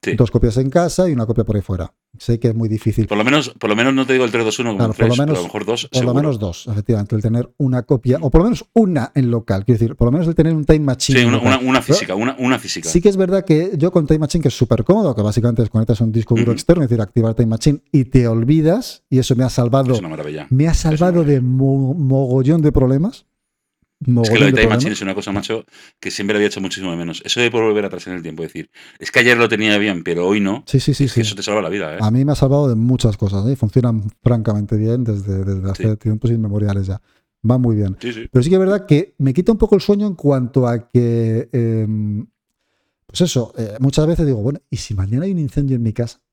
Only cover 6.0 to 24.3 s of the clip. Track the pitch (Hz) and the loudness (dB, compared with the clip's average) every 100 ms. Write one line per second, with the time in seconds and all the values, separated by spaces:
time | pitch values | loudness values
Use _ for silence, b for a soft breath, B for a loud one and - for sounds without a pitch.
6 | 123 123 151 120 101 85 - 104 104 110 | 0 0 0 -2 -6 -8 -8 -6 -2 -2
7 | 104 110 110 113 123 _ 139 127 120 131 | 0 -2 -2 -2 -4 _ -2 -2 0 -2
8 | 123 131 156 160 202 220 - - 208 160 | 0 0 4 4 4 -2 0 2 2 0
9 | 113 - 123 117 - 95 98 113 117 - | -2 0 0 0 -2 -4 0 2 0 0
10 | 120 147 165 165 156 160 143 156 143 127 | 0 2 0 2 2 2 2 2 2 -2
11 | - 131 120 113 117 131 127 127 117 175 | 2 4 4 2 2 0 2 0 2 0
12 | - 95 120 131 123 123 - - 80 175 | 0 -2 -2 -2 0 0 -2 -8 0 0
13 | 202 190 185 190 190 156 180 180 165 180 | 0 0 0 0 2 0 2 -2 0 0
14 | 156 156 151 170 143 - 120 113 113 196 | 2 0 0 0 -2 0 0 0 2 2
15 | 190 117 104 113 117 117 113 113 110 110 | 2 0 0 0 0 0 0 0 0 0
16 | 113 110 110 113 120 269 - 175 135 117 | 0 0 0 0 2 -2 0 2 2 -2
17 | 104 - 113 113 113 110 - 143 _ 147 | -2 0 0 0 0 2 0 0 _ 0
18 | 123 131 120 113 117 160 156 202 247 - | 2 2 2 0 2 2 2 0 -2 -16
19 | _ 131 127 120 127 - 120 131 131 120 | _ 0 2 0 0 0 0 2 2 -2
20 | 87 78 76 76 76 127 160 165 160 156 | -4 -10 -10 -10 -2 0 2 2 0 2
21 | 180 175 147 139 127 131 135 135 131 170 | 2 2 2 2 2 0 2 2 0 0
22 | 135 135 131 127 127 165 151 147 127 135 | 0 0 2 0 2 2 2 2 2 2
23 | 185 - _ _ _ _ _ _ _ _ | 0 -6 _ _ _ _ _ _ _ _
24 | - 120 113 | 0 2 4